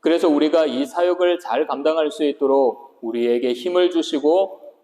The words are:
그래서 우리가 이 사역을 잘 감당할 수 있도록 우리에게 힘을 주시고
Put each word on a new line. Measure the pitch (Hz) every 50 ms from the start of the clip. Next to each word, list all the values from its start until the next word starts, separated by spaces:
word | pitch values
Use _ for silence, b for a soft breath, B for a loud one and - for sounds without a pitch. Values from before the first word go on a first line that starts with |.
그래서 | _ - 170 - - 170
우리가 | 147 147 151 151 151 165 160
이 | 151 120 127 143
사역을 | - - 175 175 180 180 175 180 175 175 170
잘 | - - - 131 151
감당할 | 147 139 131 143 160 156 165 156 151
수 | 147 - 156
있도록 | 143 143 - 143 135 135 139 135 123 - - - - _ _
우리에게 | - 113 113 120 120 120 120 123 123 127 123
힘을 | 120 - 180 175 180 180 175
주시고 | 180 165 156 - - 147 135 147 165 185 190 190 - - - - - _